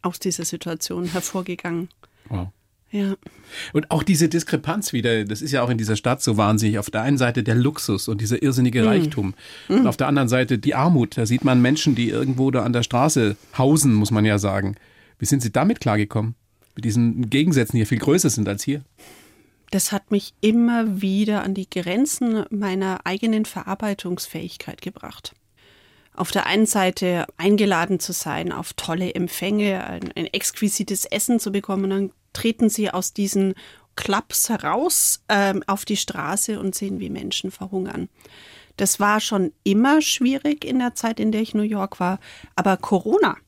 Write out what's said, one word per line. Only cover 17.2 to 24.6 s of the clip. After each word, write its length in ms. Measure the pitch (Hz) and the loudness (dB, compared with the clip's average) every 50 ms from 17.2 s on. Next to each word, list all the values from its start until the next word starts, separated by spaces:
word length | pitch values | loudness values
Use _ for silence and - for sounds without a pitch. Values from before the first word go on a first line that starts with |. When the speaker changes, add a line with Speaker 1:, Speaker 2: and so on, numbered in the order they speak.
| 123 107 | -2 0
Speaker 2:
Gegensätzen, 460 | 127 135 151 180 156 131 117 - - | 0 2 2 4 4 2 2 2 2
die 20 | 120 | 0
ja 80 | 107 | 2
viel 100 | - 127 | 2 0
größer 320 | 110 - - 147 185 175 160 | 0 2 2 4 4 4 2
sind 180 | 110 117 104 | 2 0 -2
als 140 | 98 101 104 - | -2 -2 -4 -4
hier? 200 | - 139 143 135 _ _ _ - - - - - - _ _ _ _ _ _ _ _ | -4 -4 -6 -8 _ _ _ -20 -20 -20 -20 -20 -20 _ _ _ _ _ _ _ _
Speaker 1:
Das 200 | - 196 - - | -2 -2 -2 -2
hat 200 | 208 196 _ _ | -4 -6 _ _
mich 240 | 214 202 - - _ _ | -2 -2 -2 -4 _ _
immer 600 | - 214 220 233 233 233 240 233 226 220 190 196 | 2 2 4 4 4 4 2 2 0 0 -2 -2
wieder 400 | 202 190 190 196 214 214 208 202 - | 0 0 2 2 2 2 0 -2 -2
an 120 | 190 196 | -4 -4
die 120 | 190 185 _ | -4 -6 _
Grenzen 760 | - 185 175 175 180 226 277 302 - - 254 233 220 220 - - | -6 -6 -4 -2 0 0 0 0 0 -2 0 0 0 0 -2 -4
meiner 480 | 220 202 208 190 185 190 190 190 185 - - | -4 -4 -2 -2 -2 -2 -2 -2 -4 -4 -4
eigenen 380 | - 185 196 - 226 220 220 214 | -6 -4 -2 0 0 2 0 0
Verarbeitungsfähigkeit 1400 | - - 185 - 190 190 - 220 208 196 - - 180 180 175 - - - 165 165 170 - - | -2 -6 -10 -8 -8 -6 -4 -4 -4 -4 -4 -6 -8 -6 -6 -8 -10 -10 -10 -10 -10 -12 -14